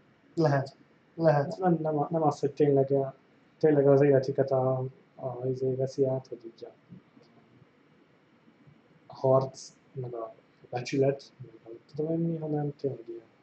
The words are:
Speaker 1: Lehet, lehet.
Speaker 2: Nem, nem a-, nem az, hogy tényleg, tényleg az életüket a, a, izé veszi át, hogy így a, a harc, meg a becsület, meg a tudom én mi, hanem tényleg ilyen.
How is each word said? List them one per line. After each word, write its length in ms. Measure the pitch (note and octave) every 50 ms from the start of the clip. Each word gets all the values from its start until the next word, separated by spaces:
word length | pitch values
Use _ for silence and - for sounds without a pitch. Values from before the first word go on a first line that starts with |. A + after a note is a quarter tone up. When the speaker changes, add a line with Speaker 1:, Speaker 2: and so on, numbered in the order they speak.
| _ _ _ _ _ _ -
Speaker 1:
Lehet, 400 | E3+ D#3+ D3 C#3 C3+ B2 - - _ _ _ _ _ _ _ _
lehet. 420 | E3 E3 D#3+ D3 C#3+ - F3 - -
Speaker 2:
Nem, 180 | F#3+ F3+ E3+ D#3
nem 160 | D#3 D#3 D#3 D3
a-, 100 | C#3+ -
nem 120 | E3+ D#3+ D#3+
az, 160 | D3+ - -
hogy 120 | - C3+
tényleg, 420 | - - D3+ C#3+ C#3 C#3 C3+ C3+ C#3 C#3 C3+ C3+ - - _ _ _ _ _ _ _ _
tényleg 280 | - D#3 D3+ C#3+ C3+ C#3+
az 140 | C#3 C3+
életüket 500 | D3 C#3+ C#3 C3 C3 - C3 - B2 -
a, 320 | C3+ C3 B2+ C3 C3 C3 C3 C3 - _ _ _ _
a, 320 | - C#3 C3 A#2+ B2 B2+ C3
izé 220 | C3 B2+ C3 C3 B2+
veszi 320 | B2+ C3+ B2+ - C#3+ C#3
át, 220 | C3 C3 C3 - -
hogy 120 | B2 A2+ A2+
így 200 | A2+ - - A#2+
a, 60 | A2+ - _ _ - - - _ _ _ - _ _ _ _ _ _ _ _ _ _ _ _ _ _ _ _ _ _ _ _ _ _ _ _ _ _ _ _ _ _ - _ _ _ _ _ _ -
a 60 | -
harc, 560 | - - C3 C3 C3 B2+ B2 - - - - - _ _ _ -
meg 200 | C3+ B2+ A#2+ A#2+
a 200 | A2+ A2+ A2 - _ _ _ _ _ _ -
becsület, 540 | - A#2+ B2 - D3 C3+ C3+ C#3 C#3 - - - _ -
meg 100 | B2 A2+ - - _ A2+ A#2
a 220 | - _ _ -
tudom 160 | C#3+ D3+ D#3+
én 80 | E3 E3
mi, 180 | E3+ E3+ E3 D#3
hanem 360 | D#3 D3+ D3+ D3 D3 D3 - _
tényleg 240 | - C3+ B2 A2+ A2+ A#2
ilyen. 140 | A#2 - - _ _ _